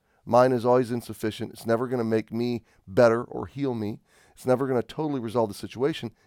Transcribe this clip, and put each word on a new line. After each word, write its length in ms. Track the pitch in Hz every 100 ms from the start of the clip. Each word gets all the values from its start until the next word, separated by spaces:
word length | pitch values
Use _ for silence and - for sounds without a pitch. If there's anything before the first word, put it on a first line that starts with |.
| _ _ -
Mine 280 | 117 131
is 120 | 127 120
always 240 | 127 117
insufficient. 600 | 120 - 107 110 - 110
It's 160 | - 113
never 180 | 117 127
gonna 200 | 123 113
make 260 | 110 104
me 320 | 113 120 120 - _ -
better 380 | 95 120 117 123
or 200 | 123 101
heal 280 | 139 139
me. 260 | 120 104 127 _ _ _
It's 120 | - 123
never 200 | 123 131
gonna 160 | 127
totally 360 | 110 - 156 139
resolve 300 | 113 117 110
the 40 |
situation. 580 | 101 101 107 139 160 117 -